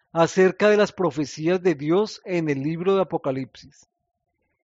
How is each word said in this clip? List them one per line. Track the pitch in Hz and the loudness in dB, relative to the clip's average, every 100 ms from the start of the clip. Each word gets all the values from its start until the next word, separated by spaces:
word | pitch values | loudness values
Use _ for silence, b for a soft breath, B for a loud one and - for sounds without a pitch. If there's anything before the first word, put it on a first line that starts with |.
| _ | _
acerca | 165 165 190 185 175 208 | 0 2 4 2 4 2
de | 208 | 4
las | 202 | 2
profecías | - 175 135 139 151 160 185 | 0 -4 -2 -6 -4 -2 0
de | 180 147 | 0 0
Dios | 147 185 208 - 202 | 0 0 0 -6 -6
en | 175 160 | -2 -2
el | 139 | -2
libro | 147 165 180 | -4 -4 0
de | 196 | 0
Apocalipsis. | 185 160 143 135 127 - - _ _ _ _ _ _ _ _ _ | 0 -4 -4 -6 -8 -14 -20 _ _ _ _ _ _ _ _ _